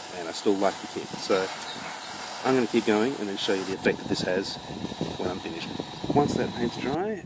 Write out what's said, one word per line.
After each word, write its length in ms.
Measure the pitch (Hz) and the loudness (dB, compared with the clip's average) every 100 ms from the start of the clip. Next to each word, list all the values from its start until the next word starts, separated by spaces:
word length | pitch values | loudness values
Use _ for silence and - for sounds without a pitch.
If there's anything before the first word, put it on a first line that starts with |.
| - 90 | -8 -6
and 100 | 82 | -6
I 20 | |
still 240 | - 113 98 | -2 2 4
like 200 | 98 - | 4 0
the 60 | - | -4
kit. 200 | - - | -6 -6
So 380 | - - 101 95 - - - - - - - - - 123 | -4 2 2 2 -2 -6 -8 -8 -8 -8 -8 -8 -2 4
I'm 100 | 131 | 4
gonna 120 | 113 | 6
keep 180 | 120 107 | 4 6
going 300 | 107 113 139 | 6 4 2
and 80 | 101 | -2
then 100 | 98 | -2
show 160 | - | 2
you 100 | 98 | 2
the 100 | 92 | 0
effect 240 | 95 - 92 | 0 2 2
that 100 | - | 0
this 140 | 101 | 0
has 340 | 95 92 98 - - - - - - - | 2 0 0 -4 -8 -8 -6 -4 -4 -2
when 120 | 90 | -4
I'm 100 | 92 | -4
finished. 300 | 85 82 - - - - - | -6 -6 -6 -6 -8 -6 0
Once 220 | - 110 120 | 4 4 2
that 180 | 120 - | 0 0
paint's 220 | 120 - | -2 -2
dry, 460 | 123 151 202 208 | -2 0 -2 -4